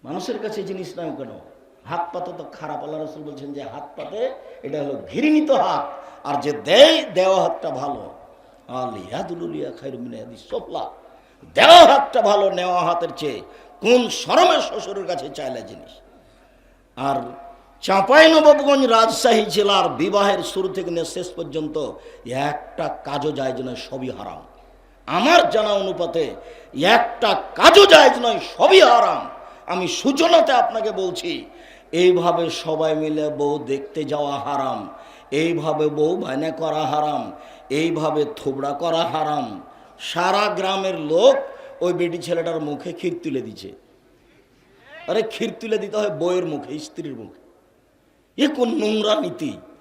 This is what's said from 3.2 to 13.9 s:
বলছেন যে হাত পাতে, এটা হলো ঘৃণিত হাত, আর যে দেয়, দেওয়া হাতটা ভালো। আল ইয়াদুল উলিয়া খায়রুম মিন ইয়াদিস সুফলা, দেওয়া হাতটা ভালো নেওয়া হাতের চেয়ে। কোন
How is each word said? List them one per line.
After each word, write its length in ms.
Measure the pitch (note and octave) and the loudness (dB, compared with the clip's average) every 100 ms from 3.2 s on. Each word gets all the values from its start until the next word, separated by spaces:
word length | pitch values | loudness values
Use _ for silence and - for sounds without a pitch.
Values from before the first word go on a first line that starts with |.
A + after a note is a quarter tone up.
বলছেন 300 | D3 C3+ C#3+ | -16 -14 -14
যে 100 | C#3 | -14
হাত 260 | B2+ C#3+ D3 - | -14 -16 -16 -16
পাতে, 380 | D3 G3 B3+ - - - | -12 -8 -8 -8 -18 -16
এটা 160 | C#3 D3+ | -10 -8
হলো 120 | C#3+ C3+ - | -6 -8 -8
ঘৃণিত 380 | F3 D4+ D#4 D4+ | -2 2 2 2
হাত, 420 | B3+ F#3+ D3+ C#3+ - - - C3+ | 2 2 -2 -6 -12 -18 -14 -6
আর 140 | C#3+ | -4
যে 120 | D3 | -4
দেয়, 520 | C#3+ C#3+ F#3 D4+ D#4+ | -6 -2 6 6 6
দেওয়া 380 | C#4+ E3+ F#3+ F#3+ | -2 -2 0 2
হাতটা 280 | G#3+ - D#3+ | 0 -4 -8
ভালো। 400 | C3 C#3 B2 F#2+ - - - _ _ - | -8 -8 -10 -14 -18 -20 -20 _ _ -14
আল 280 | B2+ B2+ G#2+ | -10 -8 -10
ইয়াদুল 460 | F2+ B2+ F#3+ E3+ | -12 -10 -10 -10
উলিয়া 280 | E3+ D#3 C#3 | -10 -8 -10
খায়রুম 300 | - C3+ B2 | -12 -14 -12
মিন 140 | A#2+ | -14
ইয়াদিস 260 | A#2 A#2 A2+ - | -14 -18 -20 -12
সুফলা, 400 | - - E3 F#2 - - - _ _ - | -10 -10 -10 -12 -14 -20 -20 _ _ -8
দেওয়া 320 | - C4+ E4+ E4 | 2 10 12 10
হাতটা 360 | C4+ - B3+ | 8 2 0
ভালো 280 | G#3 G3+ G3 | 2 2 2
নেওয়া 340 | F3+ F3+ F3 | 0 -2 0
হাতের 240 | E3 E3+ E3 - | 0 -2 -4 -6
চেয়ে। 240 | D3+ A2 - - - - | -8 -8 -12 -20 -20 -6
কোন 280 | G3 | 2